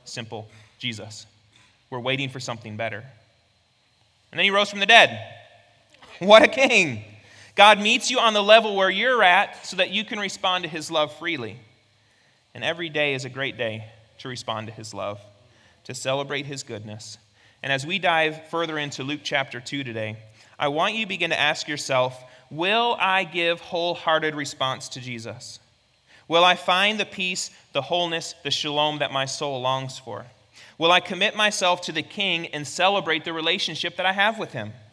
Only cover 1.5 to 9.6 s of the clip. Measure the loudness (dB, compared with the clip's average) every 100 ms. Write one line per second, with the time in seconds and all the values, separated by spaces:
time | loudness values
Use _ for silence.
1.5 | _ _ _ _ -6 -2 -2 -4 -8 -10
2.5 | -10 -10 -6 -6 -8 -14 -20 _ _ _
3.5 | _ _ _ _ _ _ _ _ 0 4
4.5 | 4 2 0 8 8 8 4 -12 -18 -20
5.5 | -20 _ _ _ _ -20 -2 8 10 10
6.5 | 6 4 4 2 -2 -10 -20 -20 -20 -2
7.5 | 8 8 8 4 0 0 0 2 4 8
8.5 | 8 6 2 0 2 2 4 6 6 2
9.5 | -4